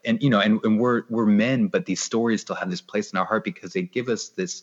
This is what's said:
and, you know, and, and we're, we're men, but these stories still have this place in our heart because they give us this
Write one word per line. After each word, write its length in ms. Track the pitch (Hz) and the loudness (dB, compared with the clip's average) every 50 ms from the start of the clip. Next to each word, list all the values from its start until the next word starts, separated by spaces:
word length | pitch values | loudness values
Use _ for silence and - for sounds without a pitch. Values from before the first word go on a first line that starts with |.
| - | -4
and, 160 | 117 113 110 | -2 -2 2
you 80 | 143 139 | 2 2
know, 100 | 117 101 | 4 4
and, 180 | 98 107 110 107 - | 4 4 2 2 2
and 140 | 110 110 107 | 2 2 2
we're, 240 | 120 123 120 113 - - | 4 2 2 0 -2 -2
we're 160 | 113 113 113 | -2 0 2
men, 420 | 107 104 104 110 123 135 123 107 92 | 4 4 4 4 2 2 0 0 0
but 180 | - 95 90 | 0 -2 -2
these 160 | - 95 - | -2 -4 -4
stories 400 | - - - 113 117 117 110 98 | -4 -4 -2 0 0 2 0 -2
still 160 | - - 92 - | -2 -6 -6 -6
have 120 | 90 92 | -4 -6
this 120 | 90 87 | -6 -6
place 300 | - - - 104 101 - | -8 -6 -6 -6 -4 -4
in 60 | - 92 | -4 -4
our 80 | 92 | -2
heart 180 | - 110 110 - | 0 -2 -2 -2
because 260 | - 87 - - 92 - | -4 -8 -8 -12 -8 -6
they 80 | 95 90 | -4 -4
give 260 | 90 - 127 120 127 | -4 -4 -6 -2 -2
us 200 | 113 101 - - | -4 -4 -4 -10
this 320 | - - 92 87 - - | -6 -6 -6 -6 -6 -12